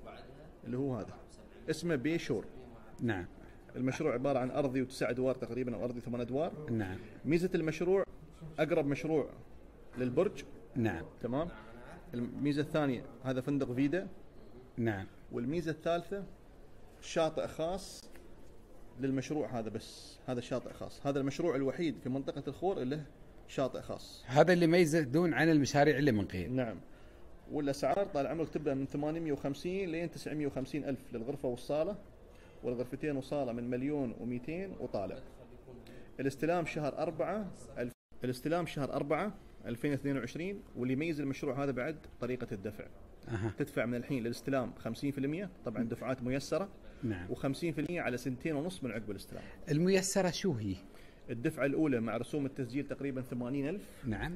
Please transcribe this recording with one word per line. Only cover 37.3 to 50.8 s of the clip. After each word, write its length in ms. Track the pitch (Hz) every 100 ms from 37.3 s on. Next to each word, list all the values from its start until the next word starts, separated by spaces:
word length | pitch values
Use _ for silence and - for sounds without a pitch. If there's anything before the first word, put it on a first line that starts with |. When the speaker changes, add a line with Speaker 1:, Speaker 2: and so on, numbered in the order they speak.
| 208 190 - - -
Speaker 1:
ألف-، 460 | 123 - _ -
الاستلام 420 | 127 127 151 170 160
شهر 280 | 151 160
أربعة 400 | 143 143 156 208 - - - 104
ألفين 280 | 120 147
اثنين 240 | 135 139 135
وعشرين، 440 | 113 143 180 196 - 107
واللي 180 | 127
يميز 260 | 131 165 151
المشروع 440 | 139 139 147 131
هذا 80 | 139
بعد 260 | 123 139 156 - -
طريقة 260 | 120 123 120
الدفع. 340 | 107 104 101 - - - - -
Speaker 2:
أها. 260 | 110 110 -
Speaker 1:
تدفع 280 | 147 143 117
من 100 | 120
الحين 280 | - 135
للاستلام 500 | 113 117 - 135 113 -
خمسين 340 | 113 113 143
في 60 | 135
المية، 320 | 135 160 196 - 123
طبعا 180 | 110
دفعات 400 | 113 117 117 131
ميسرة. 460 | 123 135 - 160 196 - - -
Speaker 2:
نعم. 280 | 120 92 90
Speaker 1:
وخمسين 420 | - 139 135 170
في 80 | 151
المية 200 | - 175
على 160 | 120 123
سنتين 380 | 139 127 165 143
ونص 280 | 170 185
من 80 | 127
عقب 200 | 107 104
الاستلام. 320 | 98 - 92 - - -
Speaker 2:
الميسرة 580 | 147 180 190 185 202 180
شو 240 | - 196
هي؟ 220 | 117 107 90